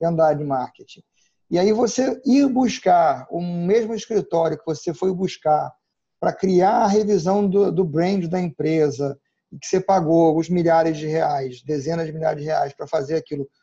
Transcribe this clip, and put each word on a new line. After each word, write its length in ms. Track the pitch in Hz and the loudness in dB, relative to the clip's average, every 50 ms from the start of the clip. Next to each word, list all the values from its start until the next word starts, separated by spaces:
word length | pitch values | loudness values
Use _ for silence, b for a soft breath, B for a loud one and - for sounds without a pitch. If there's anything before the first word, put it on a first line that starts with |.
dentro 160 | 165 170 165 | -4 -2 0
da 120 | 160 160 156 | 2 2 2
área 100 | 147 143 | 2 0
de 60 | 151 | -2
marketing. 580 | 143 135 127 123 - - _ - - - - _ _ _ _ _ _ _ _ _ _ | -4 -4 -4 -6 -8 -12 _ -20 -20 -20 -20 _ _ _ _ _ _ _ _ _ _
E 80 | - 175 | -2 0
aí 160 | 185 208 214 | 2 2 2
você 440 | 226 247 214 - - 262 262 254 - - | 2 0 0 0 0 -2 -2 -2 -2 0
ir 240 | 233 247 285 285 262 | 2 4 4 4 2
buscar 800 | 233 254 262 220 - - - 190 180 170 165 151 135 127 127 - | 2 0 0 0 -2 -2 2 4 4 4 4 2 0 -2 -6 -10
o 120 | 156 170 175 | -8 -8 -6
mesmo 500 | 175 175 170 170 180 208 233 226 214 226 | -6 -6 -4 0 2 2 2 0 -2 -6
escritório 640 | 208 - - 220 202 - - 170 165 165 160 156 | -8 -8 -4 -2 -2 -2 0 0 0 0 0 -2
que 80 | 143 - | -4 -6
você 300 | - 156 - - 175 160 | -8 -8 -6 -6 -8 -6
foi 180 | - 190 190 185 | -4 -2 -2 -2
buscar 580 | 180 190 170 - - _ 151 151 151 143 139 - _ _ _ _ _ _ _ _ _ | -2 -4 -6 -6 -4 _ 0 2 2 0 -4 -10 _ _ _ _ _ _ _ _ _
pra 140 | 175 175 - | -4 -4 -2
criar 520 | - - 190 185 180 180 196 226 240 226 | -2 -2 2 2 4 4 4 4 2 2
a 20 | |
revisão 600 | 202 202 214 214 202 208 180 156 180 196 208 208 | 2 2 2 2 2 0 0 2 2 0 2 2
do, 240 | 196 180 202 202 185 | 2 2 2 2 2
do 140 | 175 170 190 | 2 0 -2
brand 400 | 160 143 160 170 185 202 196 170 165 | 0 0 0 0 0 0 -2 -2 -2
da 120 | 175 185 | -4 -4
empresa, 800 | 180 170 139 - 151 156 160 160 151 147 131 123 143 139 - - _ _ _ _ _ _ - | -4 -4 -6 -4 -2 -2 2 2 0 0 0 -2 -4 -6 -6 -10 _ _ _ _ _ _ -20
e 60 | 139 | -16
que 80 | - | -6
você 120 | - - 185 | -2 -2 -2
pagou 460 | 185 - 190 190 165 151 165 165 165 | 2 2 2 2 2 2 4 4 4
alguns 240 | 160 151 165 160 165 | 4 4 2 0 0
milhares 480 | 180 175 165 170 165 165 160 165 156 | 0 0 2 4 4 4 2 2 -2
de 100 | 151 156 | -4 -6
reais, 560 | 156 156 160 156 151 147 139 135 131 123 123 _ | -4 -2 -2 -2 -2 -2 -4 -6 -8 -10 -12 _
dezenas 440 | 143 151 143 131 156 165 165 165 | -6 -6 -4 -4 -4 -4 -4 -4
de 60 | 156 156 | -6 -8
milhares 260 | 160 160 156 160 147 | -4 -4 -4 -4 -4
de 60 | 143 | -4
reais 260 | 156 156 147 143 139 - | -4 -2 -2 -2 -4 -6
pra 140 | - 147 | -12 -8
fazer 300 | 143 - 156 139 135 160 | -4 -4 -4 -2 -2 -4
aquilo, 300 | 160 156 - 151 143 139 - _ _ | -4 -4 -4 -8 -8 -8 -10 _ _